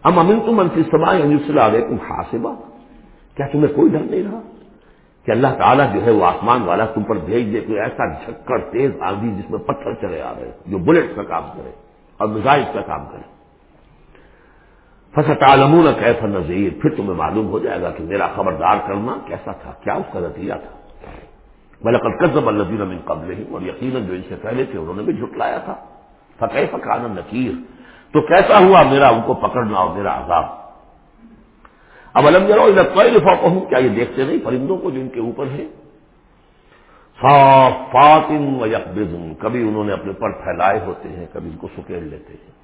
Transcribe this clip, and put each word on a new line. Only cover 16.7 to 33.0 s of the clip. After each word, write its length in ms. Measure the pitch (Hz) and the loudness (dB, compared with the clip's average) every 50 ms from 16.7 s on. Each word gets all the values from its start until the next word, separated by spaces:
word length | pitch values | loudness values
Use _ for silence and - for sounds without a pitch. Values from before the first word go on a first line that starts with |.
| - - | -4 -2
پھر 80 | - 143 | -2 -2
تمہیں 240 | 151 - 101 101 90 | -2 -2 -6 -6 -4
معلوم 340 | 85 76 80 95 107 107 | -4 -4 -2 -2 -2 -4
ہو 120 | 95 95 104 | -2 -4 -4
جائے 220 | - - 95 90 | -4 -4 -6 -4
گا 100 | 90 85 | -6 -6
کہ 120 | 82 - 82 | -8 -8 -10
میرا 240 | 82 95 98 90 90 - | -6 -4 -4 -4 -4 -4
خبردار 400 | 101 98 95 90 - 90 87 104 104 - | -4 -4 -4 -2 0 0 0 0 0 -2
کرنا 300 | - 98 101 107 123 185 294 - | -6 -6 -6 -6 -6 -8 -10 -10
کیسا 260 | - 87 - - - | -12 -14 -12 -12 -14
تھا، 200 | 98 - - - - - - | -14 -14 -16 -20 -20 -10 -8
کیا 100 | - - | -6 -6
اس 200 | 101 98 - - | -6 -8 -8 -8
کا 60 | 95 | -8
نتیجہ 340 | 87 80 - 85 87 - - | -8 -8 -10 -10 -10 -10 -10
تھا۔ 240 | - - - - - - - - - - - - - - - - _ _ _ _ _ _ _ _ _ - | -10 -12 -18 -20 -20 -20 -20 -20 -20 -20 -20 -20 -20 -20 -20 -20 _ _ _ _ _ _ _ _ _ -2
وَلَقَدْ 340 | 110 120 - - 113 110 - | 0 0 0 0 -2 -2 0
كَذَّبَ 280 | 165 170 127 151 123 | 0 0 0 0 0
الَّذِينَ 360 | 117 107 104 104 85 107 107 101 | 0 -2 -2 -2 -4 -4 -6 -6
مِن 140 | 92 90 87 - | -6 -8 -12 -8
قَبْلِهِمْ، 480 | - 82 80 78 90 90 101 107 - - | -8 -8 -8 -8 -12 -12 -12 -12 -12 -12
اور 80 | 92 | -12
یقیناً 460 | 92 90 85 - 120 131 127 127 107 | -10 -12 -10 -8 -8 -8 -6 -6 -8
جو 60 | 90 92 | -8 -10
ان 80 | 92 98 - | -10 -10 -12
سے 60 | 95 87 | -14 -12
پہلے 240 | - 107 120 127 175 | -10 -8 -4 -4 -4
تھے 140 | - - 92 | -6 -6 -10
انہوں 160 | 80 80 90 | -10 -10 -10
نے 80 | 98 107 | -6 -4
بھی 100 | - - | -4 -4
جھٹلایا 440 | - 120 - - - 117 - - | -4 -8 -10 -8 -6 -6 -4 -6
تھا۔ 180 | - - - - - - - - - _ _ _ _ _ _ _ _ | -8 -10 -12 -14 -14 -16 -20 -20 -20 _ _ _ _ _ _ _ _
فَكَيْفَ 380 | 113 104 98 131 160 160 - | -6 -4 -2 -2 -2 -2 -4
كَانَ 300 | - - 107 113 - 120 | -8 -4 -4 -4 -4 -4
نَكِيرٌ، 460 | 117 101 90 85 - - 120 131 120 - - - - - - - - - - _ _ | -8 -8 -10 -10 -8 -6 -4 -4 -4 -6 -8 -12 -18 -20 -20 -20 -20 -20 -20 _ _
تو 100 | - 156 | 0 0
کیسا 360 | 147 - 165 185 196 - 220 208 | 2 4 4 4 6 6 6 8
ہوا 240 | 185 190 196 175 151 | 8 8 8 8 8
میرا 240 | 131 135 139 143 | 6 6 6 6
ان 140 | 131 113 113 110 | 6 4 4 0
کو 80 | - 127 | -2 -4
پکڑنا 440 | - 107 - - 123 120 107 107 | -2 -2 -2 -2 -2 -2 -2 0
اور 180 | 95 92 87 82 | 0 -2 -2 -2
میرا 220 | 98 101 98 69 | -4 -4 -4 -4
عذاب۔ 420 | 64 - 82 85 82 76 - - - - - - _ _ _ _ _ _ _ _ _ - - - _ _ _ _ _ _ - _ _ _ _ _ - - - _ | -6 -4 0 0 0 0 -2 -10 -16 -20 -20 -20 _ _ _ _ _ _ _ _ _ -20 -20 -20 _ _ _ _ _ _ -20 _ _ _ _ _ -20 -20 -2 _
أَوَلَمْ 340 | 120 139 147 165 185 196 202 | 4 6 6 6 6 6 6
يَرَوْا 160 | 208 220 - | 4 6 6
إِلَى 140 | 220 196 185 | 6 6 6
الطَّيْرِ 420 | 175 - - 190 | 4 4 4 4